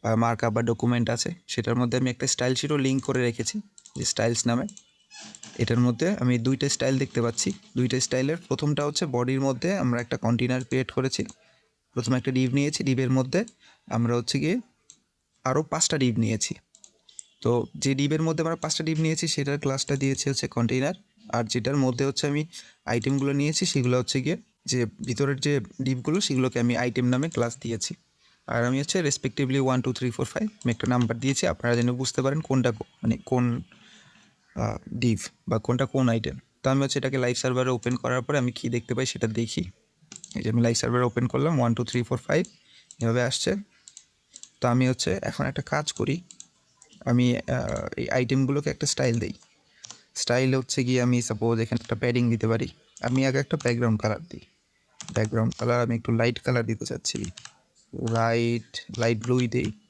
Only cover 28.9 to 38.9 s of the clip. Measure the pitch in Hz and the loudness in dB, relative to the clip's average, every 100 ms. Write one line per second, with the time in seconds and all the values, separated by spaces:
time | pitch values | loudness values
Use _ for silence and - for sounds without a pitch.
28.9 | 190 160 - 139 - 135 135 131 127 127 | 0 0 -2 -4 -2 0 2 2 2 0
29.9 | 123 127 117 127 - 214 - 123 117 120 | -2 -4 -2 -4 -2 -4 -4 -2 -2 2
30.9 | 123 120 120 131 135 - - 120 120 120 | 2 2 0 0 0 0 0 0 2 2
31.9 | 123 131 - 131 143 156 131 123 110 - | 0 -2 0 0 0 0 2 2 0 -8
32.9 | _ - - - 127 123 120 - - - | _ -2 -2 0 0 2 0 -6 -18 -20
33.9 | - - _ _ _ _ - 110 107 - | -20 -20 _ _ _ _ -4 -4 -4 -8
34.9 | 120 123 110 - _ - 113 - 123 135 | -2 0 0 -4 _ -4 -4 0 -2 0
35.9 | 135 127 117 117 135 - _ - 135 139 | 2 2 2 -2 -8 -14 _ 0 2 0
36.9 | - 131 135 123 123 135 127 127 123 123 | 0 -2 -2 -2 0 0 0 0 0 -2
37.9 | 123 123 123 120 147 123 120 - 120 - | -2 -2 -2 0 0 0 -2 -4 -4 -2